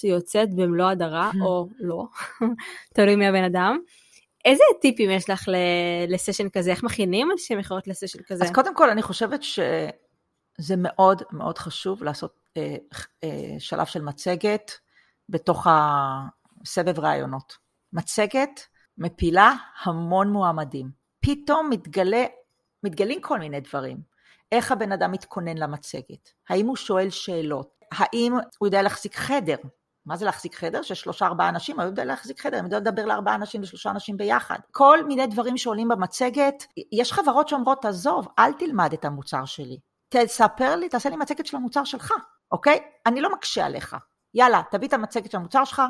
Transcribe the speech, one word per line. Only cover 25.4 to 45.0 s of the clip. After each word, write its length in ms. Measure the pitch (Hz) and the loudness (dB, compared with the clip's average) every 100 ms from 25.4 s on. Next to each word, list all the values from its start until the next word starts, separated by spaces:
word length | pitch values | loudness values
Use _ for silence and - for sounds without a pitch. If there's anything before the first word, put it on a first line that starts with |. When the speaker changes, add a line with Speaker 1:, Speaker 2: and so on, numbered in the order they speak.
| 170 160 | -8 -6
Speaker 2:
למצגת? 720 | 151 147 - 139 131 143 _ _ - | -6 -8 -12 -14 -14 -20 _ _ -4
האם 180 | 180 226 | 0 0
הוא 100 | 262 | -2
שואל 340 | - 185 190 | -2 0 0
שאלות? 760 | - - 170 151 143 - _ - | -4 -6 -6 -4 -6 -8 _ -12
האם 400 | - - 233 240 247 - - | -2 0 2 0 0 -4 -2
הוא 100 | 202 | 0
יודע 140 | 196 | 2
להחזיק 340 | 196 - - - | 2 -2 -10 -8
חדר? 400 | - 277 170 139 135 _ _ _ - | -2 -2 -2 -4 -6 _ _ _ -10
מה 100 | 170 | -4
זה 80 | |
להחזיק 300 | 202 - - | -4 -4 -8
חדר? 280 | - 165 240 | -8 -6 -6
ששלושה, 440 | 330 190 - - 185 | -6 -8 -8 0 0
ארבעה 220 | 170 175 | 2 0
אנשים, 320 | 170 - 294 | 0 -6 -4
הוא 60 | 180 | -4
יודע 180 | 202 | -4
להחזיק 360 | 254 269 226 269 | -4 -6 -8 -8
חדר, 160 | - 233 | -6 -4
הוא 80 | |
יודע 140 | 180 208 | -4 -2
לדבר 280 | 208 214 214 | -2 -2 -2
לארבעה 280 | 214 202 | -2 0
אנשים 280 | 214 208 220 | -2 -2 -8
ושלושה 280 | 190 180 208 | -10 -10 -8
אנשים 260 | 196 - 202 | -8 -8 -6
ביחד. 400 | 208 226 - - - | 0 0 0 -10 -8
כל 340 | - 277 320 | 6 8 8
מיני 220 | 294 262 262 | 6 -2 -2
דברים 300 | 208 233 247 | 0 -2 -2
שעולים 320 | 240 214 233 | -2 -2 0
במצגת, 800 | 226 185 - 247 254 277 285 - - - | 0 -2 -2 -2 2 2 0 -10 -16 -6
יש 200 | 214 247 | -2 0
חברות 360 | - 302 254 294 | 2 2 4 2
שאומרות, 340 | 285 247 269 | 2 0 0
"תעזוב, 460 | 220 180 233 339 190 - | 0 -2 0 -2 -2 2
אל 140 | 240 | 2
תלמד 400 | 294 349 226 160 | 2 -4 0 0
את 120 | 156 | 0
המוצר 400 | 147 143 - 139 | -6 -6 -6 -6
שלי. 340 | 135 - 131 127 _ _ _ | -6 -10 -14 -14 _ _ _
תספר 680 | 247 233 - 214 - 254 339 | 2 2 4 2 4 0 0
לי, 120 | 349 | -2
תעשה 200 | 240 285 | -2 -4
לי 80 | 320 | -4
מצגת 300 | 277 294 311 | -6 -6 -8
של 100 | 277 | -8
המוצר 280 | 247 285 | -4 -4
שלך, 280 | 269 254 - 440 - _ - | -4 -8 -4 -4 -4 _ -6
אוקיי? 280 | 180 285 311 - _ 226 | 0 4 4 2 _ 0
אני 140 | 247 | 2
לא 120 | 359 | 0
מקשה 340 | 392 - 214 156 | -2 -4 -2 -2
עליך. 300 | - - - _ _ _ | -4 -10 -14 _ _ _
יאללה, 280 | 220 247 196 160 | 6 8 6 2
תביא 180 | 202 226 | -4 0
את 40 | |
המצגת 380 | 262 | -2